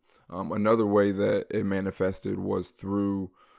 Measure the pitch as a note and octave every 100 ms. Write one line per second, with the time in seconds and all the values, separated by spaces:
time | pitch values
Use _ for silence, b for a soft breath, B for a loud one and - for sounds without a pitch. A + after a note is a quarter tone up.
0 | b b b F2+ F#2 G#2 G#2 A2+ G#2 G#2
1 | G2+ G2 G2+ G2+ - G#2 G2+ G2 G2 -
2 | F#2+ G2 G2+ G2 F#2+ G2 F2+ - G2 G2+
3 | G2+ G2 F#2 _ b